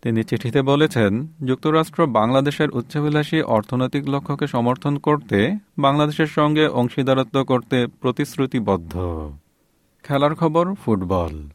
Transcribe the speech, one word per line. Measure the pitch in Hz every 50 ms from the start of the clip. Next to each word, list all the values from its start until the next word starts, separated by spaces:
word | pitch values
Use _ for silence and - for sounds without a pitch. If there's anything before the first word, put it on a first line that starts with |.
তিনি | - 120 113 113
চিঠিতে | 113 - 127 110 - 120 110 143
বলেছেন, | 135 131 143 143 156 151 - 123 107 101 98 113 143 160 - - 139
যুক্তরাষ্ট্র | 127 131 127 - 156 156 160 160 156 - - 170
বাংলাদেশের | 147 113 110 107 117 127 135 139 147 143 - 156 147
উচ্চাভিলাষী | - 120 120 - - 151 147 151 147 151 147 147 - 160
অর্থনৈতিক | 156 - 113 110 104 - 127 123 127 127 - 143 139 139
লক্ষ্যকে | 135 139 139 - 143 143 151
সমর্থন | 139 - 123 117 120 127 - - 147 147 143
করতে | - 151 151 147 143 107 - 98 104 143 196 214 _ _ _ -
বাংলাদেশের | 143 139 139 147 151 151 147 - 160
সঙ্গে | 151 - - 151 147 151 151 156
অংশীদারত্ব | 147 - 123 123 120 - - 135 131 131 131 131 113 - 135 131
করতে | - 131 123 117 - 135 127 120 120 - _
প্রতিশ্রুতিবদ্ধ। | - 127 120 - 147 143 - - 135 131 - 127 107 101 98 90 85 82 78 90 92 87 82 80 78 76 71 73 _ _ _ _ _ _ _ _ _ _ _ _
খেলার | _ - 143 139 143 147 156
খবর, | - 165 160 151 165 175 185 196
ফুটবল। | - - - 110 98 92 87 95 90 85 80 76 78 76 73 -